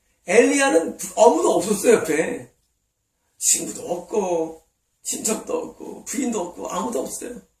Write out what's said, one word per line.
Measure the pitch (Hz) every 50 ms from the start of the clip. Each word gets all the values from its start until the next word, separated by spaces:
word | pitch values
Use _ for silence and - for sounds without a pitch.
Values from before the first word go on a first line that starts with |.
| _ _ _ _ _ -
엘리야는 | 190 220 262 277 285 285 277 277 311 330 - - - - - - -
아무도 | - 214 - 294 330 349 - -
없었어요, | - - 202 208 185 - - 226
옆에. | - - - 151 151 175 175 - - - - _ _ _ _ _ _ _ _ _ _ _ _ _ _ _ _ _ -
친구도 | - - - - - - - - - -
없고, | 175 180 - - 214 220 190 180 175 165 160 160 160 - _ _ _ _ _ _ _ _ -
친척도 | - - 254 - 214 214 - - - 165 160
없고, | - - - - - - - - -
부인도 | - - 226 254 240 226 208 175
없고, | 175 - - - -
아무도 | - 185 196 247 226 -
없어요. | - - - - - - 247 - - _ _ _